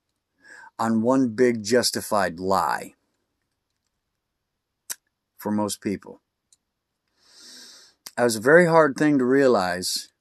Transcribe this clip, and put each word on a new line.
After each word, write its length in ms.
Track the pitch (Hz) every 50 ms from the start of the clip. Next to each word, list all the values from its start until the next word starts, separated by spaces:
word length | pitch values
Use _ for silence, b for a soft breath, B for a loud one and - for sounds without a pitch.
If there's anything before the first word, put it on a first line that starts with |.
| _ _ _ _ _ _ _ B B B B B B B B -
on 240 | 117 113 113 110
one 280 | 110 120 131 135 131 120
big 340 | 110 107 127 123 120 113 104
justified 760 | 101 120 123 107 - - 117 101 - 113 104 95 90 82 80
lie 540 | 92 95 95 92 82 67 58 53 - - _ _ _ _ _ _ _ _ _ _ _ _ _ _ _ _ _ _ _ _ _ _ _ _ _ _ _ _ _ _ _ _ _ _ _ _ _ _ _ - - _ _ _ _ _ _ _ _ -
for 140 | - 107
most 300 | 104 104 107 104 - -
people. 400 | - 110 98 95 - 98 95 - _ _ _ _ _ _ _ _ _ _ _ _ _ _ _ _ _ _ _ B B B B B B B B B B B B B B B B B B - - -
That 80 | 123
was 100 | 123 110
a 60 | 110
very 260 | 101 131 156 175 180 165
hard 280 | 165 165 156 147 127
thing 220 | - 156 151 147 139
to 80 | 127
realize 840 | 123 131 139 139 131 120 104 92 90 90 90 90 - - - - - _ _